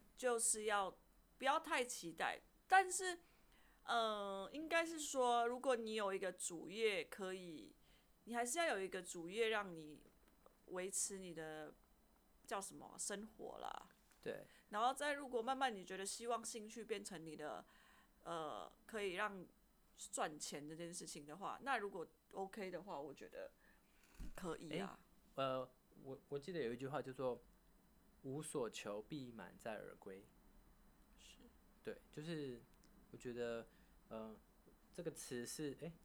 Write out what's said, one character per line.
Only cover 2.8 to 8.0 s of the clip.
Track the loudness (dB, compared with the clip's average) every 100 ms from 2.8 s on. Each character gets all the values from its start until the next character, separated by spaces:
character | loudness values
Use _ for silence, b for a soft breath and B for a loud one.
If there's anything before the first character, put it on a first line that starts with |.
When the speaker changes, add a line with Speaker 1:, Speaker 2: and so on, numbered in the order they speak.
| 10
Speaker 1:
是， | 4 0 -2 B B B B B B
呃， | 2 4 4 2 -2 -4 -6
应 | -6 2
该 | 4 4
是 | 0
说， | -2 4 8 8 6
如 | 4
果 | 4
你 | 4 4
有 | 2 2
一 | 2
个 | 0
主 | -2 -4 -4 -6
业 | 2 4 4
可 | 0 -4 -4
以， | -4 -6 -8 -12 -16 b b